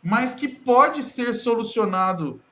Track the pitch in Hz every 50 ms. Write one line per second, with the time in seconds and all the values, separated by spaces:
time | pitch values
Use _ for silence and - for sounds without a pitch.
0 | _ 165 208 233 254 254 - - 285 269 - - - 247 247 247 285 302 302 294
1 | 262 - - - 247 240 226 220 - 247 233 226 220 226 - 233 214 190 185 185
2 | 185 190 185 170 160 143 - - _ _